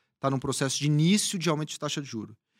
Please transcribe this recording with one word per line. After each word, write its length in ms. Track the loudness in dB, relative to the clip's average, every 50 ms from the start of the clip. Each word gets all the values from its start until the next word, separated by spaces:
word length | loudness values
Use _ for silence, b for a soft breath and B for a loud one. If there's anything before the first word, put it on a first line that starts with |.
| b b b _
tá 100 | -2 0
num 80 | 0 0
processo 400 | 0 -2 -2 -2 -2 -2 -2 0
de 80 | 0
início 540 | 2 4 4 6 6 4 4 2 0 -2 -2
de 100 | 0 0
aumento 200 | 0 0 -2 -6
de 100 | -8 -8
taxa 200 | -6 -6 -4 -6
de 80 | -6 -6
juros. 280 | -8 -8 -8 -10 -14 -20 _ _ _ _